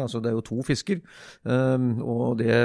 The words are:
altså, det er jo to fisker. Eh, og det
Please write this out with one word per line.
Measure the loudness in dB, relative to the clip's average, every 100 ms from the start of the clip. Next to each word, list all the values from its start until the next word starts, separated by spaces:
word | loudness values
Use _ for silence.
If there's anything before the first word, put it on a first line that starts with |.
altså, | -4 -4
det | -2
er | -2
jo | -2
to | -4 -2
fisker. | -2 -2 -4 -6 -20 -20 -10 -2
Eh, | 2 2 2 2 0
og | -2 -2 0 0
det | 2 4